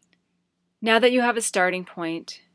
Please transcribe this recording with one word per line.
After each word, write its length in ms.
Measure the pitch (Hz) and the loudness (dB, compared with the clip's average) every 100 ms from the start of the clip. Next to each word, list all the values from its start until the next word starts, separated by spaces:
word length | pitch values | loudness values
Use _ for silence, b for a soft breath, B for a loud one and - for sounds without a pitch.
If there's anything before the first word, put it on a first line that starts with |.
| _ _ _ _ _ _ _ _ | _ _ _ _ _ _ _ _
Now 160 | 220 226 | 2 4
that 140 | 247 | 4
you 80 | 254 | 4
have 160 | 240 226 | 0 -2
a 40 | |
starting 440 | - 196 180 180 | -2 0 0 -2
point, 560 | 180 - 165 165 - - _ | -8 -10 -8 -8 -12 -20 _